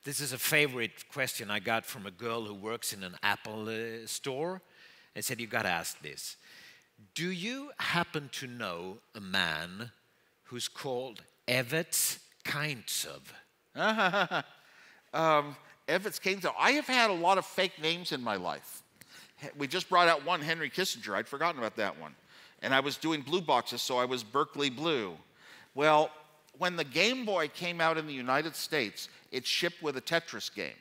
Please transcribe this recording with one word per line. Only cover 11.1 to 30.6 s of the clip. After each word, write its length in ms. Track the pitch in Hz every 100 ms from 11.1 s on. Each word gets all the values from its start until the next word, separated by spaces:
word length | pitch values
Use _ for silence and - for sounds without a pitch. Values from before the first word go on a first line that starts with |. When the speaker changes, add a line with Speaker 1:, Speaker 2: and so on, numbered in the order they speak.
| 107 - _ -
Speaker 1:
Evets 720 | 127 123 160 180 - - - - _ -
Kaintsov?" 880 | 143 151 127 - - 80 - - - - _ _ -
Speaker 2:
<laughs> 680 | 190 220 190 196 175 170 - - - - - - _
Um, 420 | 151 160 151 147 139 - - -
Evets 300 | 170 202 -
Kaintsov. 320 | 190 196 170 -
I 140 | 170
have 160 | 285 277
had 220 | 254 226
a 40 |
lot 240 | 180 170 196
of 80 | -
fake 360 | - 185 -
names 300 | 156 170 180
in 80 | 143
my 160 | 120 98
life. 440 | 90 73 - - - _ - - - _
He-, 120 | 147 143
we 100 | 139
just 220 | 170 -
brought 180 | 185 175
out 180 | 160 143
one, 140 | 180
Henry 280 | 147 165 147
Kissinger. 440 | - 190 123 107
I'd 140 | 101 113
forgotten 320 | 139 165 151
about 160 | 113 110
that 240 | 101 78
one. 160 | 76 69 _ - - _
And 120 | 104
I 60 | 135
was 160 | 139 131
doing 260 | 160 160
blue 200 | 131 180
boxes, 400 | 156 127 - 123
so 160 | - 127
I 80 | 123
was 180 | 127
Berkeley 460 | 107 135 151 139 143
Blue. 480 | 120 165 147 101 80 - _ - - - 131
Well, 340 | 151 151 151 - - _ _ 135
when 200 | 180 175
the 60 | 143
Game 400 | 127 202 262 226
Boy 240 | 190 151
came 320 | - 175 170
out 160 | 160 160
in 100 | 156
the 60 |
United 420 | 139 123 135 160 147
States, 540 | - 156 110 - - - -
it 140 | 127 120
shipped 380 | - 175 -
with 140 | 156 131
a 40 |
Tetris 520 | - 170 - 113 -
game. 220 | -